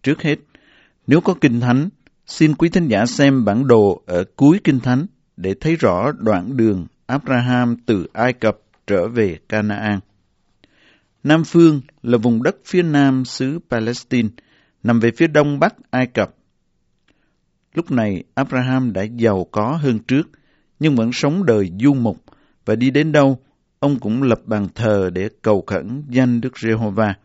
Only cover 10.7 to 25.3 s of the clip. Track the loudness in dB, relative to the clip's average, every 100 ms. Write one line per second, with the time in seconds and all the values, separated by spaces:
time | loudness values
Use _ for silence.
10.7 | _ _ _ _ _ 0 0 2 4 4
11.7 | 2 -6 _ 0 0 2 0 -2 -4 -4
12.7 | -2 0 2 2 2 -4 -6 -6 -6 _
13.7 | -4 -4 -6 -4 -2 -2 -6 _ _ _
14.7 | _ 0 2 2 2 2 2 0 0 -2
15.7 | -4 _ -4 -2 -2 -4 _ _ _ _
16.7 | _ _ _ _ _ _ _ _ _ _
17.7 | -8 -2 -2 -2 -4 -8 -6 -4 -4 -2
18.7 | -2 -2 -4 -6 0 0 0 -2 -4 -2
19.7 | -2 -2 -2 -2 -2 -2 _ _ _ _
20.7 | _ 0 0 -2 -2 -2 0 0 0 -2
21.7 | 0 0 2 -2 -4 _ _ _ _ -4
22.7 | 0 0 0 2 2 2 0 _ _ _
23.7 | _ -4 -2 -4 -2 0 -2 -2 -4 -4
24.7 | -4 -2 0 -2 -4 -8